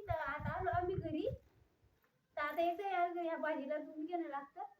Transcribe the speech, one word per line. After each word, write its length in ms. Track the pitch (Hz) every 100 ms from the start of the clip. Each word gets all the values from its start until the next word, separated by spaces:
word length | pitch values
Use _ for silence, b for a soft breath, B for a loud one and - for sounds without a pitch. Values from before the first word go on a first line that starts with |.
| 415
तर 100 | 330
आता 300 | 285 294 -
आलो 200 | 330 370
आम्ही 260 | 339 359 381
घरी. 340 | 320 311 427 - - _ _ _ _ _ _ _ _ -
तर 40 |
आता 200 | 294 320
एकदा 280 | 339 349 392
या, 320 | 359 349 349
या 160 | 330 320
भाजीला 400 | 302 285 277 294
धुवून 280 | 285 311 320
घेणं 240 | 349 330
लागतं. 320 | 277 277 349 403 -